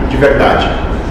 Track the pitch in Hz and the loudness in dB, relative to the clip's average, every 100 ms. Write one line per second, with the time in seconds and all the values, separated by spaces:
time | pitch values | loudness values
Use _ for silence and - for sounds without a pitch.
0 | - 135 139 139 143 - - - - - | -2 2 2 4 2 2 -2 -4 -4 -4
1 | - | -4